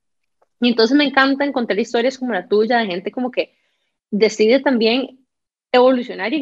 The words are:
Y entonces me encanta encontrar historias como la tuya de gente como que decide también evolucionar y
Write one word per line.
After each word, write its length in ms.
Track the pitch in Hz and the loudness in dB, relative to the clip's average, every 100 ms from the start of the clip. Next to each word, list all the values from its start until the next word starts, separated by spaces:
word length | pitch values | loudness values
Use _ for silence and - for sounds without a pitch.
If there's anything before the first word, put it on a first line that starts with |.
| _ _ _ _ _ _ | _ _ _ _ _ _
Y 80 | 247 | -2
entonces 260 | 226 226 285 | 2 2 2
me 80 | |
encanta 400 | 285 269 269 269 | 2 2 2 0
encontrar 340 | 285 269 233 196 | -2 -4 -4 -4
historias 400 | 233 233 240 262 | -2 -2 -2 -4
como 140 | 247 | -6
la 160 | 202 - | -6 -2
tuya 300 | 208 220 240 | 0 0 0
de 80 | 220 | -2
gente 260 | 175 190 | -6 -8
como 180 | 254 247 | -6 -6
que 260 | 247 - _ _ _ _ _ _ | -4 -6 _ _ _ _ _ _
decide 500 | 202 214 214 214 269 | 0 0 2 2 2
también 640 | 277 247 220 247 - - _ _ _ _ _ | 2 0 0 0 -4 -12 _ _ _ _ _
evolucionar 640 | 247 247 262 240 185 196 | 2 4 2 -2 -8 -6
y 40 | 302 | -6